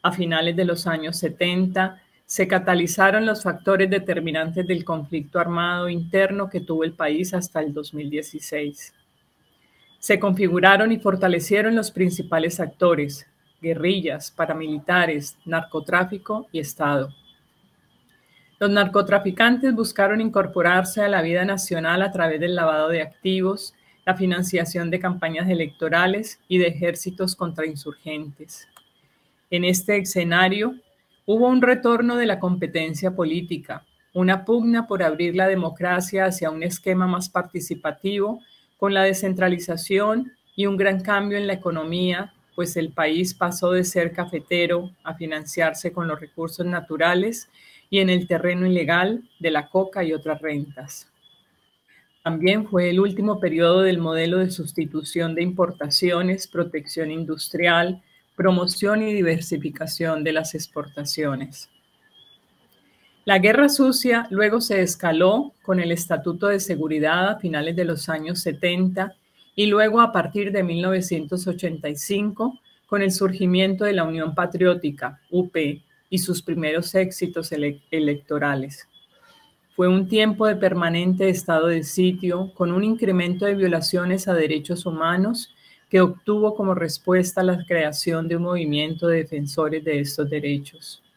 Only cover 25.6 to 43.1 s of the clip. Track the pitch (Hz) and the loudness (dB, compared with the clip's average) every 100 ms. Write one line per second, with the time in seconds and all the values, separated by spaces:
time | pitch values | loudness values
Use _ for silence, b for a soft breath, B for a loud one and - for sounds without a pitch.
25.6 | 151 - 160 165 185 202 220 - _ 180 | -2 -4 0 2 2 0 -6 -14 _ 2
26.6 | 175 151 175 170 185 185 185 - 170 165 | 2 0 -4 -2 -8 -6 -6 -4 -6 -4
27.6 | 160 147 147 - 160 151 151 143 156 - | -6 -8 -12 -14 -12 -10 -12 -16 -20 -20
28.6 | - - _ _ _ _ _ _ _ 175 | -20 -20 _ _ _ _ _ _ _ -2
29.6 | 180 185 185 208 190 185 170 170 185 202 | 2 0 2 0 0 -2 0 4 4 2
30.6 | 226 262 _ _ _ _ - 220 247 254 | -2 -4 _ _ _ _ 0 4 6 6
31.6 | 254 247 240 233 240 240 233 190 180 180 | 4 4 4 2 2 0 0 0 0 -2
32.6 | 180 165 160 156 185 180 165 165 175 160 | -2 -2 -4 -2 -4 -2 -2 -2 -4 -10
33.6 | - 123 _ _ _ 180 185 190 185 233 | -10 -14 _ _ _ 0 2 2 2 2
34.6 | 233 233 233 196 165 156 175 175 190 190 | 4 2 0 0 0 0 -2 2 2 2
35.6 | 165 160 180 180 185 196 190 185 160 160 | -2 -2 0 0 0 0 0 0 -4 -4
36.6 | 175 180 190 185 185 175 180 180 180 175 | -6 -4 -2 0 0 -2 -4 -6 -6 -10
37.6 | 170 165 156 151 196 202 202 233 B B | -8 -6 -6 -6 -4 -2 -2 -4 B B
38.6 | B _ 196 196 196 185 196 185 185 175 | B _ 0 4 2 2 -2 0 0 0
39.6 | 175 170 - 196 208 220 262 _ _ - | -4 -8 0 0 2 0 -4 _ _ -4
40.6 | 196 196 196 190 190 202 202 202 202 185 | -2 2 2 0 0 0 0 -2 -2 -4
41.6 | 180 165 156 175 180 175 202 _ _ - | -4 -4 -4 -2 0 -2 -6 _ _ -6
42.6 | 175 175 160 151 156 | -4 -4 -4 -2 0